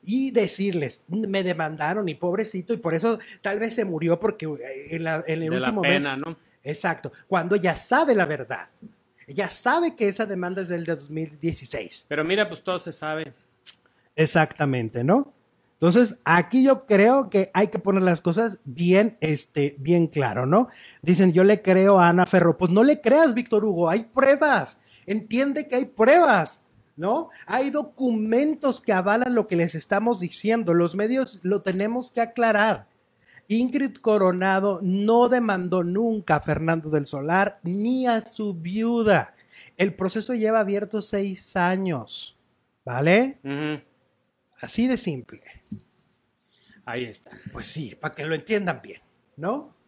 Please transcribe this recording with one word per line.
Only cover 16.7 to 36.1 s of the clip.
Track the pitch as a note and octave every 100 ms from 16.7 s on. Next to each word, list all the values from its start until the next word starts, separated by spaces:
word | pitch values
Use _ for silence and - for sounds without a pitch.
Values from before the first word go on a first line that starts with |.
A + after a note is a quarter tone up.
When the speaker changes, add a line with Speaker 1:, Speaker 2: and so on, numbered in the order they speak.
| C4+ -
Speaker 1:
creo | G3+ G#3+ C4+ G#3
que | G3+ F#3+
hay | F3 G#3
que | G3+
poner | F#3+ F#3+
las | F#3 E3
cosas | - E3+ A3+ G3+
bien, | - B2+ F3 F#3 A3 -
este, | D#3 D3 - - C#3+ C#3
bien | C#3 F3 E3
claro, | D#3 B2+ G#2
¿no? | B2+ F#3 B3+ - - -
Dicen, | D#3 F3 F#3+
"Yo | E3
le | G3 G#3
creo | F#3+ F#3 F#3+ G3
a | F3
Ana | F3 F3+
Ferro". | F#3 E3+ D#3+
Pues | F3+
no | F#3
le | C4 D4
creas, | A#3 C#4+ D#4+
Víctor | A#3 A#3+ G#3+
Hugo, | G#3+ E3+ E3+
hay | F#3+
pruebas. | A3+ - C4+ C#4+ D4+ A#3 C3 - _ _ -
Entiende | G#3+ G#3+ A#3+ C#4 C#4+ -
que | B3+
hay |
pruebas. | C4+ - A3 E4 D#4+ G#3 D#3 - _ _ _ -
¿no? | F3+ C4+ E4 - -
Hay | A3 C#4
documentos | D4 D4+ - C4 A3 G#3+ A3+ D4 D#4 C#4 B3
que | -
avalan | F#3+ F#3 A3 B3
lo | A#3+ G#3
que | F3
les | E3+
estamos | D#3+ - G3+ A3+ G#3+
diciendo. | F3 - G3+ A3+ F#3
Los | E3+ E3+ F#3
medios | G#3+ B3+ B3+ F#3
lo | F3+ G3+
tenemos | - F#3 G#3 A#3+ B3
que | -
aclarar. | A#3 A#3+ A#3 G#3+ A3 D#3 - _ _ _ _ - _
Ingrid | G#3+ B3 C4+ C4+ -
Coronado | A3+ G#3+ F#3+ F3+ F#3+ F#3+ G3+ F#3+
no | F#3+ F#3+ G#3 A#3 A#3+
demandó | B3 A3+ F#3+ F3+ F#3
nunca | E3+ F#3 A#3